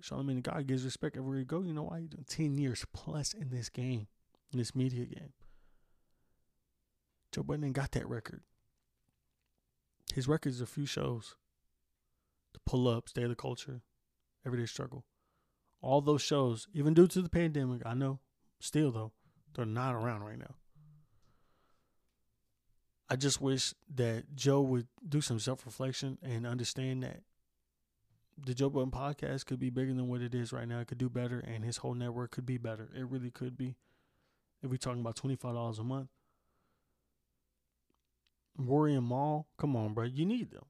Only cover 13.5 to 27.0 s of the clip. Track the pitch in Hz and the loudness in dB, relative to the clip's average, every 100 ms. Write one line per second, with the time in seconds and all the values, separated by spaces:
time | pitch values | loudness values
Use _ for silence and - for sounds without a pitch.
13.5 | 123 - 127 - _ _ _ _ _ 127 | -6 -8 -12 -14 _ _ _ _ _ -4
14.5 | 123 117 - 127 127 - _ _ _ _ | -2 -2 -4 -8 -10 -16 _ _ _ _
15.5 | _ _ - 127 143 143 147 - 143 131 | _ _ -8 4 4 6 4 4 4 4
16.5 | 113 - 151 147 165 180 185 175 170 170 | 2 -4 2 8 10 10 8 2 2 2
17.5 | 147 127 123 113 123 135 135 _ _ _ | 2 0 0 -2 0 0 -2 _ _ _
18.5 | - - 147 151 113 110 _ _ _ _ | -12 0 4 4 2 -4 _ _ _ _
19.5 | - 113 113 131 120 117 107 104 113 - | -4 -2 0 0 0 0 -2 -6 -10 -12
20.5 | - _ - - - - _ _ _ _ | -16 _ -20 -20 -20 -20 _ _ _ _
21.5 | _ _ _ _ _ _ _ _ _ _ | _ _ _ _ _ _ _ _ _ _
22.5 | _ _ _ _ _ - 131 139 - 135 | _ _ _ _ _ -4 2 2 4 2
23.5 | 135 - - - 131 120 113 - 139 131 | 2 0 -4 -8 0 2 0 -6 0 4
24.5 | 139 135 127 120 - 196 143 - 113 117 | 6 6 2 0 -10 0 0 2 0 0
25.5 | 131 123 - 131 127 135 131 135 117 120 | -4 -8 -6 -4 -2 -4 -6 -4 -4 -2
26.5 | 123 120 - 131 127 | -2 -2 -2 -2 -2